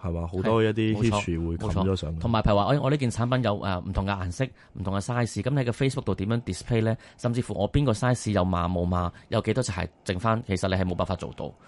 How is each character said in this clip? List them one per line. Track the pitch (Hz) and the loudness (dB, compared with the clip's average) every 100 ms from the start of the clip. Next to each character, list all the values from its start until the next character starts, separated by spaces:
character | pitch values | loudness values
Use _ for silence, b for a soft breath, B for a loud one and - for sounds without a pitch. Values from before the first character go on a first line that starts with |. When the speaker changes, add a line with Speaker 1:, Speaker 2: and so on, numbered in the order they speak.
Speaker 1:
係 | 92 | -6
嘛？ | 82 85 | -4 -4
好 | 92 | -2
多 | 104 113 | 2 4
一 | 110 | 4
啲 | 110 110 107 | 2 0 2
Speaker 2:
係， | |
冇 | 117 | 2
錯， | 104 | 2
Speaker 1:
issue | 98 82 82 | 0 -2 -2
會 | 85 | -2
冚 | - 85 | -2 0
咗 | 95 92 | 2 0
上 | 78 | -2
去。 | 82 | -4
Speaker 2:
冇 | |
錯。 | |
同 | 117 | 0
埋 | 113 | 2
譬 | 107 | 4
如 | 101 | 4
話， | |
哎， | 101 147 | 4 2
我 | 131 | 2
呢 | 147 | 0
件 | 123 | 0
產 | 107 120 | 0 0
品 | 127 | 0
有， | 113 104 | 0 0
呃， | 98 90 | -2 -4
唔 | 92 | -4
同 | 95 98 | -2 -2
嘅 | 101 | -2
顏 | 87 | -4
色、 | 85 131 b b | -4 -6 b b
唔 | - | -8
同 | 95 | -4
嘅 | 98 | -2
size， | 98 120 117 - | -2 -2 -2 -2
噉 | 123 | 0
你 | 143 | 0
喺 | |
個 | 120 | 0
Facebook | - 135 131 | 0 0 0
度 | - | -2
點 | 92 98 | -2 0
樣 | 113 | -2
display | - 92 - 117 | -2 -6 0 2
呢？ | 110 110 B - | 2 0 B -6
甚 | 120 | -2
至 | 120 | -2
乎 | - | -2
我 | 92 101 | -2 2
邊 | 143 | 2
個 | 143 | 2
size | 107 127 123 - | 2 2 2 2
有 | 98 | 2
碼 | 92 87 85 | 2 2 2
冇 | 90 87 | 2 2
碼， | 90 87 B - | 2 0 B -4
有 | 110 | -2
幾 | 107 | 0
多 | 110 | 0
隻 | 123 | -2
鞋 | 90 87 - | -4 -6 -6
剩 | - 90 | -6 -2
返， | 113 110 98 | 0 0 0
其 | 95 | -2
實 | 95 | 0
你 | |
係 | 92 | 0
冇 | 92 | 0
辦 | 87 90 | 0 -2
法 | 90 | -4
做 | - - | -6 -10
到。 | 73 - | -10 -12